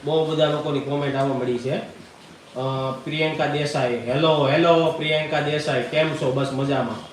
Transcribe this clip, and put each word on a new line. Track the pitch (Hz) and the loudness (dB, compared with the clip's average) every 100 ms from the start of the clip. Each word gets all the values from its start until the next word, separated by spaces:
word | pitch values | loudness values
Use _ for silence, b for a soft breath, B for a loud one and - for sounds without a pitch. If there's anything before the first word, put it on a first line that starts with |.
બહુ | 143 160 | 0 0
બધા | 156 156 151 | 2 2 2
લોકોની | 147 151 139 | 2 -2 -4
કોમેન્ટ | 139 143 143 135 | -2 -2 -2 0
આવવા | 139 123 | 0 0
મળી | 123 120 | -2 -2
છે. | 127 - - - - - - - - 123 | -2 -4 -6 -16 -20 -20 -20 -20 -14 -6
અ, | 135 135 131 131 | -4 -2 -4 -6
પ્રિયંકા | - 156 156 156 143 | -6 -2 -2 0 0
દેસાઈ, | 147 147 - 123 120 | 0 -2 0 0 -2
હેલો, | 117 135 160 151 135 | -2 2 4 4 4
હેલો | 151 170 165 160 160 | 4 6 6 4 0
પ્રિયંકા | 156 156 151 151 | 0 0 0 -2
દેસાઈ, | 143 147 - 127 | 0 -2 0 -2
કેમ | 120 151 156 | 0 0 0
છો? | 143 135 | 0 -2
બસ | 135 135 | 0 -2
મજામાં. | 135 139 135 117 110 - | -2 0 0 -2 -6 -10